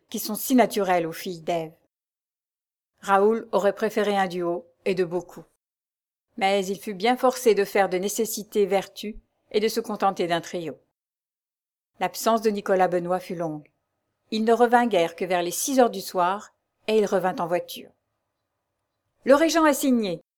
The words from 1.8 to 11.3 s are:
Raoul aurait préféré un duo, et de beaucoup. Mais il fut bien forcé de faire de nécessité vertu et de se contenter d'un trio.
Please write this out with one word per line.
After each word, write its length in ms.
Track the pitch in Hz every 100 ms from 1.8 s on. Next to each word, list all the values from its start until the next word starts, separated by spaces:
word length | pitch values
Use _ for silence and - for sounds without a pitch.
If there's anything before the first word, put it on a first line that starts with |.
| _ _ _ _ _ _ _ _ _ _ _ _
Raoul 480 | 202 196 214 226 226
aurait 240 | 196 196
préféré 420 | 196 214 214 202 196
un 120 | 190
duo, 360 | 180 170 170 - _
et 100 | 202
de 100 | 185
beaucoup. 380 | 175 175 - - - _ _ _ _ _ _ _ _ -
Mais 280 | 196 202
il 140 | 190 180
fut 160 | 220
bien 220 | 185 226 247
forcé 400 | 254 254 226 196
de 80 |
faire 240 | 196 214 185
de 100 | 180
nécessité 680 | 196 - 214 - - 214
vertu 540 | 190 196 - - 208 - _ _ -
et 80 | 214
de 80 | 220
se 140 | 226
contenter 480 | 226 202 196 185 170
d'un 120 | 170
trio. 380 | - 180 156 - _ _ _ _ _